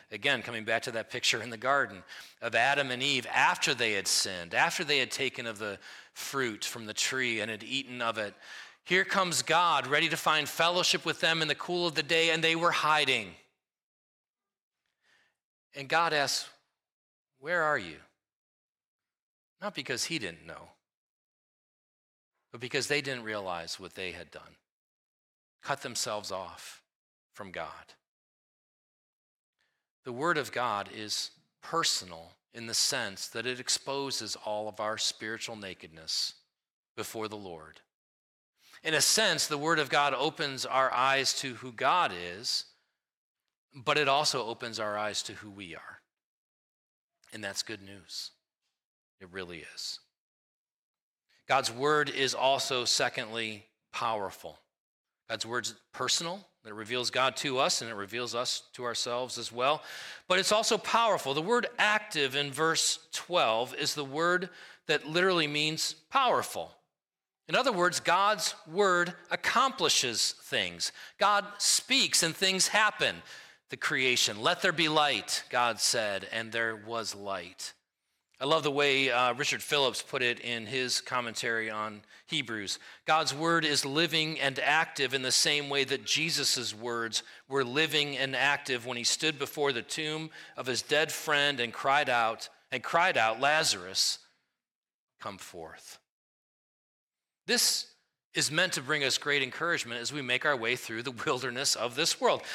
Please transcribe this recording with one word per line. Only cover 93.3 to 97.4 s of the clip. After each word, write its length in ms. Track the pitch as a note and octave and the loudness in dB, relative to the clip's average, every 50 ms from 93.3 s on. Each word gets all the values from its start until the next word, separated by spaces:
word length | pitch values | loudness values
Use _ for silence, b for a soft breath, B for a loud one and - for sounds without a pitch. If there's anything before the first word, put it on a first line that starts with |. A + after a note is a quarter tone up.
| A2+ A#2+ | 4 4
"Lazarus, 800 | C3+ C#3+ D#3 D#3+ D#3 B2 A2 F#2 F2 F#2 G2 - - - - - - _ _ _ _ _ _ _ _ _ _ _ _ _ _ _ _ _ _ - | 4 4 4 4 4 2 0 -2 -4 -4 0 0 0 0 0 -4 -8 _ _ _ _ _ _ _ _ _ _ _ _ _ _ _ _ _ _ -12
come 180 | - G#2 G2 | -12 -12 -12
forth." 640 | F#2 - - - E2+ D#2+ D#2 D#2 - - - - - _ _ _ _ _ _ _ _ _ _ _ _ _ _ _ _ _ _ _ _ _ _ _ _ _ _ _ _ | -12 -14 -16 -14 -14 -14 -14 -16 -18 -20 -20 -20 -20 _ _ _ _ _ _ _ _ _ _ _ _ _ _ _ _ _ _ _ _ _ _ _ _ _ _ _ _